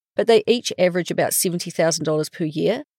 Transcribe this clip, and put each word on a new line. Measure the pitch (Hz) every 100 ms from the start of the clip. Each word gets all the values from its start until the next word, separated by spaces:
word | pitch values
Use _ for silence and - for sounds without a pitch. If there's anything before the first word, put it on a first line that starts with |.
| _ -
but | 214
they | 226 -
each | 240 - -
average | 180 180 170
about | - 143
seventy | - 185 175 175
thousand | - 165 160 156
dollars | 156 151
per | - 160
year, | 156 170 247 302